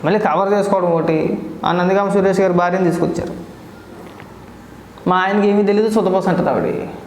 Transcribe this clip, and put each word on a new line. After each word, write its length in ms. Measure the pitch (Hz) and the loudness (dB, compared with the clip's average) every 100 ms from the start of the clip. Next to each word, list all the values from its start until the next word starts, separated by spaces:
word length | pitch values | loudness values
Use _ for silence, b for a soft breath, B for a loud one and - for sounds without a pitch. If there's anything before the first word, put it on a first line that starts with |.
| 147 | 0
మళ్ళీ 140 | 208 | 0
కవర్ 340 | 185 160 196 | 2 2 2
చేసుకోవడం 380 | 202 196 196 180 | 0 2 2 2
ఒకటి, 580 | 165 160 160 - - - - - | 2 2 0 0 -4 -8 -4 -2
ఆ 60 | |
నందిగామ 380 | 175 180 190 196 | 2 2 2 2
సురేష్ 300 | 196 190 185 | 2 2 2
గారి 140 | 190 | 2
భార్యను 300 | 175 175 185 | 4 2 2
తీసుకొచ్చారు. 500 | 180 170 165 - - - - - - - - - - - - - - - - - - - 180 | 0 2 -2 -2 -6 -10 -14 -18 -20 -20 -20 -20 -20 -20 -20 -20 -20 -20 -20 -20 -20 -6 0
మా 80 | 185 | 0
ఆయనకి 300 | 190 202 202 | 2 2 2
ఏమీ 160 | 202 | 2
తెలియదు, 260 | 202 202 220 | 2 2 2
సుతపోస 380 | 220 185 185 185 | 2 2 0 0
అంటది 220 | - 151 | 0 0
ఆవిడ. 380 | 117 87 87 - - | 0 -2 -4 -8 -12